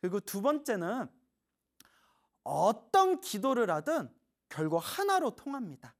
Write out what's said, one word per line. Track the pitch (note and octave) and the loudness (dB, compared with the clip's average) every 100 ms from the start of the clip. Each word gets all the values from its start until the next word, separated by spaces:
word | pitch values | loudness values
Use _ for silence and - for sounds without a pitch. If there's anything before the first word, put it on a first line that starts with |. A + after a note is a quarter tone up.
그리고 | F3+ G3 | -2 -4
두 | - G3 | -4 -2
번째는 | A3 D4+ D4 G#3+ E3+ B3 A3 _ _ _ _ _ _ _ - _ _ _ _ _ | 0 0 0 -2 -2 -4 -6 _ _ _ _ _ _ _ -20 _ _ _ _ _
어떤 | - C#3+ F#3 A3+ - F#4+ F#4+ F#4 | -6 2 2 2 2 4 6 4
기도를 | - G#3 C4 B3+ A3 | -2 -2 0 2 2
하든 | D#3 D#3+ D#4+ C#3+ _ _ _ _ | 0 0 -2 -4 _ _ _ _
결국 | - D#3 E3 | -4 0 0
하나로 | - - G4+ F#4+ D4+ - | -2 -4 2 2 2 -4
통합니다. | - C#4 G#3+ C3+ B2 _ | -10 -8 -8 -12 -18 _